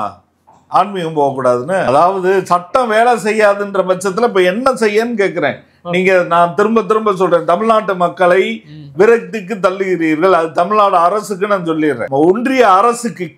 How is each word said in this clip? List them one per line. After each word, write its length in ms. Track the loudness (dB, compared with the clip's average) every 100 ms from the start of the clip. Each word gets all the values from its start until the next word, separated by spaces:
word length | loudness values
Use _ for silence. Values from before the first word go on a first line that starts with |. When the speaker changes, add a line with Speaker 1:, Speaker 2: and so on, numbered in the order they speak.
| -4 -10 _ _ _ _ -4
Speaker 1:
ஆன்மீகம் 480 | -2 0 -2 -6 0
போகக்கூடாதுன்னு? 720 | -2 0 0 0 0 -2 0
அதாவது 600 | 2 2 2 0 0 0
சட்டம் 420 | -2 0 -2 0
வேலை 260 | 2 2
செய்யாதுன்ற 680 | 2 0 2 2 2 -2 -2 -2
பட்சத்துல 360 | -2 -4 -2
இப்ப 180 | 0 2
என்ன 300 | 0 0 -2
செய்யன்னு 480 | 0 0 0 -2 -2
கேக்குறேன். 360 | -4 -2 -4 -4 -12 _
Speaker 2:
ஓகே. 60 | -6
Speaker 1:
நீங்க, 340 | -2 2 2
நான் 320 | 2 2 2 2
திரும்ப 260 | 0 0
திரும்ப 340 | 0 0 0 0
சொல்றேன், 300 | 2 0 2
தமிழ்நாட்டு 500 | 0 2 0 0 -2
மக்களை 680 | -2 0 2 2 0 -4 -14
Speaker 2:
ம். 320 | -20 -10 0
Speaker 1:
விரக்திக்கு 560 | 4 2 0 -10 -10 -4
தள்ளுகிறீர்கள். 720 | -4 -2 -2 -2 0 0 2
அது 200 | 2 0
தமிழ்நாடு 440 | -2 -2 2 2 2
அரசுக்கு 520 | 2 0 -6 -6 -2
நான் 160 | -2
சொல்லிடுறேன். 440 | -2 -2 -2 -2 -4
ஒன்றிய 640 | 0 2 2 0 2 4
அரசுக்கு 640 | 4 2 0 -6 -8 -10